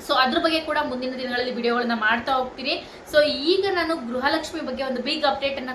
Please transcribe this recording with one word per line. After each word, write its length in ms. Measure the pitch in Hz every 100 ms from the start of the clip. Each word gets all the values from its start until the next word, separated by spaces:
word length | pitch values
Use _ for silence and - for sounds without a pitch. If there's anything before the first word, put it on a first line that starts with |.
| -
So 60 |
ಅದ್ರ 260 | 262 254 330
ಬಗ್ಗೆ 200 | 330 320
ಕೂಡ 180 | 311 302
ಮುಂದಿನ 300 | 285 254 254 254
ದಿನಗಳಲ್ಲಿ 340 | 247 247 254
ವಿಡಿಯೋಗಳನ್ನ 400 | 240 233 240 233
ಮಾಡ್ತಾ 400 | 226 214 233 277
ಹೋಗ್ತೀನಿ. 500 | 262 254 - 269 359 - - -
So 140 | 302 294
ಈಗ 380 | 254 294 381 403
ನಾನು 220 | 359 320 330
ಗೃಹಲಕ್ಷ್ಮಿ 640 | 233 254 277 320 311 320
ಬಗ್ಗೆ 220 | 269 247
ಒಂದು 180 | 262 240
ಬಿಗ್ 240 | 285 311 285
ಅಪ್ಡೇಟ್ 320 | - 277 277
ಅನ್ನ 120 | 254